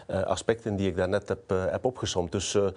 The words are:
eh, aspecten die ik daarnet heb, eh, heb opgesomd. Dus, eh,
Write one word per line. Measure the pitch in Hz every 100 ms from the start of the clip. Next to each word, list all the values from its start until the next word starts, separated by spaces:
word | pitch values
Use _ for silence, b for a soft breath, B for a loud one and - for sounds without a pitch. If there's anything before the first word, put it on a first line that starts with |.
| -
eh, | 95
aspecten | 95 95 - 113 - 101
die | 98
ik | 90
daarnet | 90 101 -
heb, | 95 -
eh, | 95 92
heb | 95 127
opgesomd. | - 85 - 87
Dus, | 101 - 107
eh, | 101